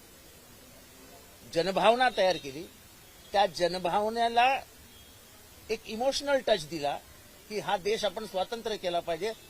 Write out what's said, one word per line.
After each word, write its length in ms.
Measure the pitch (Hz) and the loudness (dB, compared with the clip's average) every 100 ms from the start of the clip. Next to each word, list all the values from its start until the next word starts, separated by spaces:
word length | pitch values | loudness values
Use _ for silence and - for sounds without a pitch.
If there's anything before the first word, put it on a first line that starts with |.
| - - - - - - - - - - - - - - 117 | -20 -20 -20 -20 -20 -20 -20 -20 -20 -20 -20 -20 -20 -20 -6
जनभावना 540 | 160 175 180 202 240 254 220 | -2 0 4 4 6 4 4
तयार 200 | 185 165 | 2 0
केली. 280 | 143 143 196 - - - - - - | -4 -12 -14 -18 -20 -20 -20 -20 -2
त्या 140 | 196 196 | 2 2
जनभावनेला 1120 | 147 170 185 175 196 214 233 233 233 254 269 - - - - - - - - - - - | 2 0 0 0 0 0 0 2 4 4 2 -4 -20 -20 -20 -20 -20 -20 -20 -20 -14 -8
एक 100 | 220 196 | -8 -6
इमोशनल 520 | 220 269 269 285 269 226 | -4 -2 0 0 0 2
टच 220 | 208 151 | 0 -2
दिला 300 | 165 143 165 - - - - - | -4 -4 -4 -10 -20 -20 -20 -10
की 100 | 208 | -6
हा 180 | 160 202 | -2 -2
देश 280 | 202 220 | 0 -2
आपण 220 | 202 214 214 | -2 -4 -6
स्वातंत्र्य 500 | 185 185 233 220 202 | -4 -4 -4 -6 -4
केला 240 | 180 175 | -2 -2
पाहिजे, 320 | 170 165 214 220 | -2 -4 -4 -8